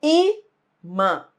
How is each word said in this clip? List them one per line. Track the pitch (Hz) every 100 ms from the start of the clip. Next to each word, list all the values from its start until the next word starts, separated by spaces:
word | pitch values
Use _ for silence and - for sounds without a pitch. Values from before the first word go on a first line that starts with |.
Imã | 302 330 381 427 _ _ _ _ 170 185 190 156 -